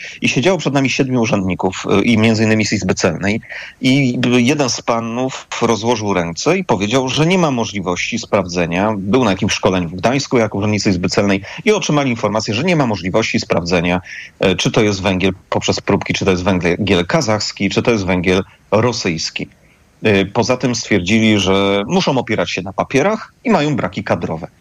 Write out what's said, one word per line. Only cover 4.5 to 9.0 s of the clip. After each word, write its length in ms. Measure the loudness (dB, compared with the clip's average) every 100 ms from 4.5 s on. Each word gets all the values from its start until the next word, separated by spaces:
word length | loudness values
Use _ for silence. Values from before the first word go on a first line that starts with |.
| 2 0
z 120 | -2
panów 680 | -2 -2 -2 -4 -4 -6 -12 -2
rozłożył 520 | 0 0 0 0 0
ręce 440 | -2 -2 -4 -2 0
i 60 |
powiedział, 460 | 0 -2 0 0 0
że 160 | 0 2
nie 120 | 2
ma 140 | 2
możliwości 680 | 0 -2 -4 -4 -4 -4 -6
sprawdzenia. 760 | -2 -2 0 -2 -2 0 0
Był 260 | -2